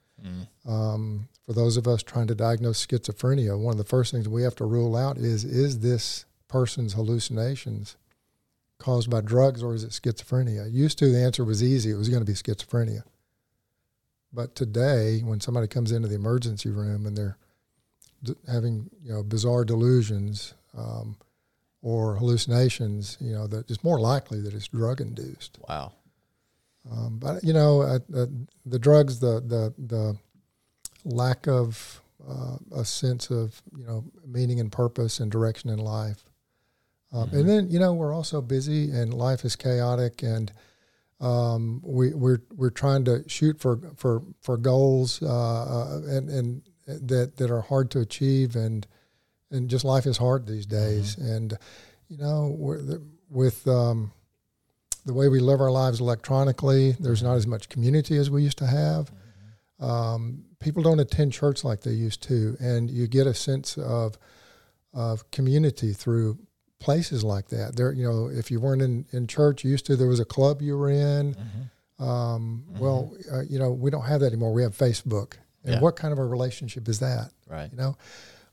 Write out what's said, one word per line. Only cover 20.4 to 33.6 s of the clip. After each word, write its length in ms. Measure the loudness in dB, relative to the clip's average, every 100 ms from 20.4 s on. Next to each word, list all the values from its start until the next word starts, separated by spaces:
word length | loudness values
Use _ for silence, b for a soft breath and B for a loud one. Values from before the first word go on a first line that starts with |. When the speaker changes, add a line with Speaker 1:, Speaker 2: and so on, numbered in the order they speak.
| -10 -18 _ -12
Speaker 2:
um, 400 | -10 -10 -12 -14 _ _ _ _ _ _
or 340 | -4 0 0 0
hallucinations, 1000 | 2 2 2 4 2 2 -4 -4 -8 -8
you 120 | -8
know, 140 | -6 -6
that 240 | -8 -6
it's 140 | -4
more 160 | 0 2
likely 400 | 2 2 -2 -8
that 140 | -8
it's 140 | -8 -8
drug-induced. 920 | -2 -2 -2 -6 -10 -12 -14 -20 -18 -10
Speaker 1:
Wow. 240 | -10 -10 -16 _ _ _ _ _ _ _ _ -12
Speaker 2:
Um, 280 | -8 -6 -6
but, 260 | -6 -2
you 80 | 2
know, 300 | 4 6 6
uh, 160 | 4 0 -2 -4
uh, 100 | -4 -4 -12 _
the 140 | -6 0
drugs, 420 | 6 6 6 2
the, 200 | 0 0 -2
the, 260 | -2 -2 -4 -6
the 300 | -2 -2 -4 -10 _ _ _ _ _ -20 -14
lack 420 | -6 -2 0 0 2
of, 540 | 2 0 -4 -14 -20 _ _ -14
uh, 300 | -10 -10 -10 -10
a 100 | -6 -6
sense 440 | -2 -2 -2 -2
of, 300 | -2 -4 -8